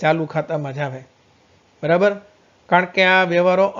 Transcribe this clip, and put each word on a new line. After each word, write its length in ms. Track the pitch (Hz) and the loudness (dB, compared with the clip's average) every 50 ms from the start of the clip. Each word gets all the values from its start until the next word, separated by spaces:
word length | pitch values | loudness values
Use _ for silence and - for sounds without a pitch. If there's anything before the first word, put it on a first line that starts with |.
ચાલુ 240 | 175 156 160 165 156 | -2 0 0 -2 -4
ખાતામાં 480 | - - 160 147 - 160 151 143 135 131 | -6 -6 -6 -6 -6 -6 -8 -8 -8 -8
જ 60 | 147 | -8
આવે. 220 | 147 135 131 131 123 _ _ _ _ _ _ _ _ _ _ _ _ _ _ _ 151 | -8 -8 -8 -12 -16 _ _ _ _ _ _ _ _ _ _ _ _ _ _ _ -2
બરાબર? 300 | 151 170 180 202 202 196 196 - _ _ _ _ _ _ _ _ - | 0 2 2 2 2 0 -2 -10 _ _ _ _ _ _ _ _ 0
કારણ 240 | 175 180 185 180 - | 0 0 0 0 0
કે 100 | 190 185 | 2 2
આ 200 | 185 190 185 185 | 4 4 2 2
વ્યવહારો 400 | 170 170 175 180 185 185 190 196 196 - | 2 2 2 2 2 2 2 0 0 -2